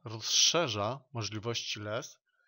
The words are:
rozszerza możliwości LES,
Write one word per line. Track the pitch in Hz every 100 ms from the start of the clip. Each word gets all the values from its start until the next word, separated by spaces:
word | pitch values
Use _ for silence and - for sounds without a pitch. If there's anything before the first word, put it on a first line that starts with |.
rozszerza | 117 110 - - - 165 156 104 104 139 -
możliwości | 120 101 107 113 117 - 107
LES, | 104 117 147 - _ _